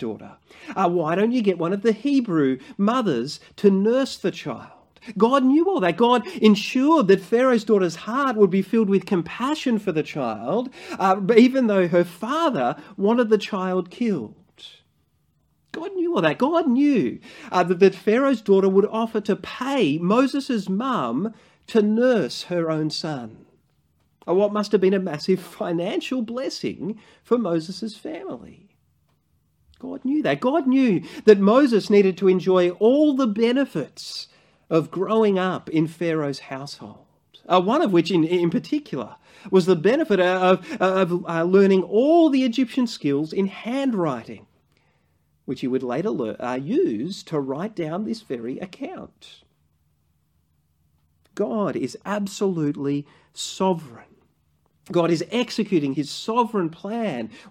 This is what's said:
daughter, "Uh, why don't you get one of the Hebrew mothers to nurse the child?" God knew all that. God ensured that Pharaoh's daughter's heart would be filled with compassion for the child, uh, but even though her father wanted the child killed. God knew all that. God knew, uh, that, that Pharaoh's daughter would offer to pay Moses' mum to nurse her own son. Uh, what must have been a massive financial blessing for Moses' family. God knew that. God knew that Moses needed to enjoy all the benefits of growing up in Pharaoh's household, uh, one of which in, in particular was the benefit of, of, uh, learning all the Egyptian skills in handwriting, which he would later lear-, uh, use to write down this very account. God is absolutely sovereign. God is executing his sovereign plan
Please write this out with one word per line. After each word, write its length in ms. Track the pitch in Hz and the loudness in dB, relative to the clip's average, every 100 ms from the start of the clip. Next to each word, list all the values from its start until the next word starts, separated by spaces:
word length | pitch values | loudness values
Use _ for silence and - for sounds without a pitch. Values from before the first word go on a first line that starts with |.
daughter, 360 | 117 104 104 - _ - - 196 | -10 -10 -14 -20 _ -20 -10 -2
"Uh, 120 | 180 | 0
why 280 | 175 156 180 | 0 0 0
don't 160 | 226 | 0
you 100 | 254 | 2
get 160 | 202 175 | 0 0
one 140 | 165 | -2
of 100 | 196 | 0
the 100 | 226 | 0
Hebrew 640 | 214 285 269 220 160 135 131 - - | 0 0 0 0 0 0 -2 -8 -2
mothers 600 | 202 254 208 120 135 - - - | 0 0 0 -2 -4 -10 -18 0
to 140 | 202 | 2
nurse 460 | 190 214 262 262 - | 4 2 0 -2 -4
the 140 | 180 | -6
child?" 400 | 165 151 110 107 - _ _ - 196 | -6 -10 -12 -14 -20 _ _ -14 0
God 260 | 226 277 | 2 4
knew 240 | 254 294 359 | 4 4 2
all 120 | 349 | 2
that. 160 | 175 - | 0 2
God 300 | 233 247 - 226 | 4 4 0 4
ensured 680 | 214 202 - 254 285 330 190 | 4 6 2 0 4 4 6
that 120 | 196 | 4
Pharaoh's 440 | - 233 262 240 | 2 2 2 2
daughter's 320 | 233 202 180 160 | 2 2 2 -4
heart 400 | 208 254 277 214 | -6 -4 -2 4
would 140 | 196 | 4
be 120 | 190 | 4
filled 260 | 185 226 196 | 0 0 2
with 160 | 196 | 0
compassion 760 | 185 180 170 - 185 302 262 226 | 0 -2 -2 -6 -4 -2 -2 -2
for 100 | 202 | -2
the 120 | 156 | -4
child, 640 | 151 156 120 107 120 208 254 - - | -4 -6 -6 -4 -4 -4 -4 -12 -14
uh, 240 | - 190 196 | -2 0 2
but 220 | 185 220 | 4 6
even 280 | 247 262 226 | 6 4 2
though 220 | 196 175 | 2 2
her 160 | 175 | 2
father 720 | 175 - 220 311 330 196 123 151 - - | 0 -6 -6 -2 0 0 -2 -4 -12 -2
wanted 320 | 196 240 220 | 0 2 2
the 80 | 214 | 0
child 540 | - 190 185 185 180 | 0 -6 -2 -2 -4
killed. 460 | - 240 170 107 - _ _ - - _ _ _ _ _ _ _ _ _ | -4 -2 -2 -6 -14 _ _ -20 -20 _ _ _ _ _ _ _ _ _
God 200 | - 359 | -12 -8
knew 200 | 381 339 | -4 -2
all 80 | 330 | 0
that. 160 | 160 147 | 0 0
God 300 | 269 339 330 | 0 2 2
knew, 500 | 247 294 247 123 - - - - | 2 2 2 0 -4 -14 -20 -4
uh, 140 | 180 | 0
that, 160 | 175 180 | 0 4
that 140 | 190 | 4
Pharaoh's 460 | 190 220 233 277 233 | 4 0 2 2 0
daughter 280 | - 190 190 | 4 4 6
would 180 | 190 208 | 4 2
offer 340 | 220 226 214 | -2 -4 -4
to 140 | 214 185 | -2 -4
pay 640 | - - 254 277 190 160 | -6 -8 -4 0 0 0
Moses' 680 | 175 233 269 285 269 233 185 | 2 2 2 -2 -4 -4 -2
mum 680 | 190 262 214 120 123 220 - _ _ - | -4 -2 -2 -2 -4 -6 -8 _ _ 0
to 160 | 226 | 2
nurse 640 | 208 220 254 226 123 - | 2 2 2 2 0 -6
her 260 | - 175 160 | -6 -4 -2
own 200 | 156 151 | -2 -2
son. 540 | - 160 139 110 - _ _ _ _ _ _ _ _ - | -4 -8 -8 -10 -18 _ _ _ _ _ _ _ _ -2
Uh, 80 | |
what 180 | 185 208 | 0 2
must 200 | 208 208 | 0 0
have 80 | 208 | 2
been 140 | 190 | 2
a 60 | 196 | 2
massive 400 | 185 147 - 185 | -2 -4 -2 -2
financial 840 | - - 185 170 180 349 - 262 | -2 -10 -6 -4 -4 -6 -4 -6
blessing 760 | 220 240 269 - 117 - 175 226 - _ | -6 -8 -8 -8 -8 -6 -8 -10 -16 _
for 140 | _ 240 | _ 0
Moses' 600 | 196 165 165 185 220 - | 0 -2 -4 -10 -12 -12
family. 720 | 311 - 381 - - - 202 _ _ _ _ _ _ _ _ _ _ _ | -14 -12 -12 -14 -16 -20 _ _ _ _ _ _ _ _ _ _ _ _
God 260 | 262 - | -14 -8
knew 180 | 254 302 | -2 0
that. 160 | 226 147 | 0 0
God 260 | 254 330 262 | 0 0 2
knew 360 | 269 254 170 - 302 | 2 4 2 -2 2
that 140 | - 202 | 6 6
Moses 500 | 196 247 285 214 - | 6 4 4 2 4
needed 300 | 208 190 175 | 4 4 2
to 100 | 196 | 2
enjoy 400 | 180 165 185 175 | 2 2 2 2
all 440 | 175 214 277 302 269 | 2 2 4 4 2
the 100 | 254 | 0
benefits 1040 | 202 233 254 269 170 127 - - - - _ _ _ _ | 0 0 0 -2 -6 -8 -12 -16 -14 -16 _ _ _ _
of 220 | 160 156 | -2 -2
growing 480 | 170 190 220 214 190 | -6 -2 2 2 2
up 320 | 185 160 - | -2 -4 -4
in 160 | 156 160 | -2 -2
Pharaoh's 540 | - 170 160 143 135 | -2 -4 -2 -4 -6
household, 680 | - 135 143 - 104 - _ _ _ _ - | -12 -14 -14 -16 -18 -20 _ _ _ _ 0
uh, 140 | 185 | 2
one 180 | 185 285 | 2 0
of 100 | 262 | 2
which 200 | 170 170 | 2 2
in, 120 | 180 | 0
in 280 | 160 180 175 | 2 2 0
particular 640 | 240 - 302 - 135 101 - _ - - | -2 -4 -6 -6 -10 -10 -14 _ -20 0
was 140 | 185 | 2
the 100 | 180 | 4
benefit 460 | 175 190 285 311 190 | 2 2 0 2 2
of, 500 | 180 185 185 185 - 277 | 2 2 2 2 0 -2
of, 420 | 190 190 185 180 170 | 0 0 0 -2 -4
uh, 180 | 165 | -2
learning 380 | 170 190 196 190 | 2 4 6 4
all 460 | - 208 277 339 320 | 2 2 4 6 6
the 160 | 262 | 4
Egyptian 420 | 262 233 240 269 240 | 0 0 -2 -2 -4
skills 460 | - 143 139 156 | -2 -2 -2 -2
in 140 | 196 196 | -2 -2
handwriting, 1000 | - 220 254 269 208 160 123 110 101 _ _ _ _ _ _ _ _ _ _ - | -4 -6 -2 -2 0 -2 -4 -10 -18 _ _ _ _ _ _ _ _ _ _ -10
which 160 | 135 | -6
he 40 | 131 | -4
would 160 | 127 | -4
later 280 | 127 127 208 | -2 -4 -4
lear-, 260 | 180 110 - | -4 -6 -6
uh, 180 | 120 127 | -6 -6
use 640 | 139 285 320 107 160 196 | -2 0 0 -2 -6 -10
to 180 | - 156 | -8 -6
write 340 | 135 139 214 | -4 -6 -8
down 300 | 214 156 175 | -8 -6 -6
this 160 | 220 226 | -6 -8
very 380 | - 120 117 - | -8 -8 -8 -10
account. 880 | 185 - 294 370 - _ - - _ _ _ _ _ _ _ _ _ _ _ _ _ _ _ _ _ _ _ | -12 -12 -14 -12 -18 _ -20 -20 _ _ _ _ _ _ _ _ _ _ _ _ _ _ _ _ _ _ _
God 400 | - 220 226 180 | -6 -4 -2 -2
is 220 | 123 127 - | -2 -6 -8
absolutely 1040 | - 208 196 - 196 170 147 147 139 143 143 _ _ | -8 -6 -6 -4 -4 -2 -4 -2 -4 -4 -8 _ _
sovereign. 720 | - - - 190 165 143 113 - _ _ _ _ _ _ _ - | -14 -12 -2 0 0 -6 -20 -20 _ _ _ _ _ _ _ -4
God 200 | 170 170 | 0 2
is 120 | 165 175 | 0 -2
executing 640 | 226 240 - - 175 143 | -4 -4 -4 0 0 0
his 160 | 139 139 | -4 -6
sovereign 580 | - - 226 226 208 160 | -8 -4 -2 0 -2 -4
plan 640 | 165 202 233 214 123 110 - - | -6 -10 -6 -4 -6 -10 -14 0